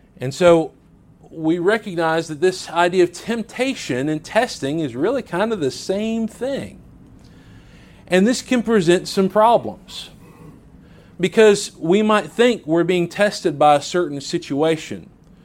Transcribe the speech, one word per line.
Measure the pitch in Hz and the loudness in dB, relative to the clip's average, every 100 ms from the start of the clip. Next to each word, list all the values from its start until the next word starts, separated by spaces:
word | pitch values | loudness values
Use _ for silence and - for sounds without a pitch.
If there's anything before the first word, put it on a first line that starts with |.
| _ - | _ -10
And | 127 | -8
so | - 175 165 156 - _ _ _ _ - | 2 4 4 2 -10 _ _ _ _ -20
we | 160 160 175 | -4 -2 0
recognize | 175 220 208 170 160 160 160 | 0 0 -2 -4 -2 -2 -4
that | 147 | -2
this | 185 185 - | -2 -2 -4
idea | 165 180 185 | 0 2 2
of | 175 | 0
temptation | - - 233 208 - 262 233 - 123 147 | -2 -8 -8 -8 -6 -6 -6 -6 -4 -2
and | 156 | -4
testing | - 214 247 - 135 165 | -4 -2 -2 -4 -6 -4
is | 143 117 | -4 -2
really | 185 269 | -2 -2
kind | - 170 226 | -4 -4 -2
of | 214 | -2
the | 135 | -4
same | - - 196 220 226 220 | -4 -6 -4 -4 -4 -6
thing. | - 254 262 98 - - - - - - - - - - - - - - | -6 -8 -8 -10 -16 -20 -20 -20 -20 -20 -20 -20 -20 -20 -20 -20 -20 0
And | 185 208 | 2 4
this | 247 | 0
can | - 254 | -2 -2
present | 220 220 165 175 151 | 2 2 4 2 0
some | 165 190 | -2 0
problems, | 208 226 208 110 92 - - - - - - - - - - - - - - | 4 4 4 0 -12 -16 -18 -18 -20 -20 -20 -20 -20 -20 -20 -20 -20 -20 -6
because | 180 226 214 208 - - | 0 6 6 4 -2 -4
we | 160 202 | 0 2
might | 214 208 156 | 4 2 0
think | - 247 220 - | 2 2 2 0
we're | 170 | 0
being | 175 180 170 | 2 0 -2
tested | - 208 - 175 143 | -2 -2 0 -4 4
by | 151 147 | 4 4
a | |
certain | - 180 156 143 | 2 -4 -4 -6
situation, | - 170 - 139 160 156 - 98 76 _ - - | -8 -8 -4 -2 0 -2 -6 -14 -16 _ -20 -20